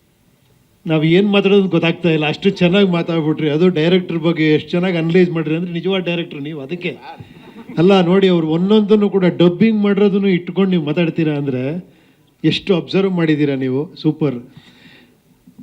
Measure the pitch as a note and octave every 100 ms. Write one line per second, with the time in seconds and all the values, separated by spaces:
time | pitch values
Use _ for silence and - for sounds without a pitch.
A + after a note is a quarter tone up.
0 | _ _ _ _ _ _ _ _ - D#3
1 | D#3+ F3 G#3 G3+ G3 G3+ F#3+ E3 E3 F3
2 | F3 D#3 D3+ D3 G3 - F3 G3 G3 E3+
3 | E3 E3 D3+ D#3 D#3 D3 F#3 D3+ D#3+ F#3
4 | F3+ E3 D#3+ D3+ D#3 D3+ D3+ F3 F#3 E3+
5 | E3 F3+ F3 E3 D3+ D#3+ F3+ E3+ E3+ F#3+
6 | F3 E3+ D#3+ D3 C#3+ D#3 C3+ F3 F3 B2
7 | - - - - - - - - F3 G3
8 | E3+ F#3+ F#3+ F3 D#3+ E3 F#3+ A3 G3+ G#3+
9 | G3+ G3 F3+ C3+ E3+ F3 A3+ G#3+ G3+ G3
10 | G#3 G3 G3 F3 F3 F#3+ G3 F3+ D3 D3+
11 | E3 D#3+ D#3 D3 C#3+ B2+ C3 F3 - _
12 | _ _ _ _ D#3+ - - F3 C#3 E3+
13 | G3 F3+ D#3+ D3 D3 C3+ C3 C3 D#3 -
14 | D#3 D3 D3+ A#2+ A#2+ - - _ - -
15 | _ _ _ _ _ -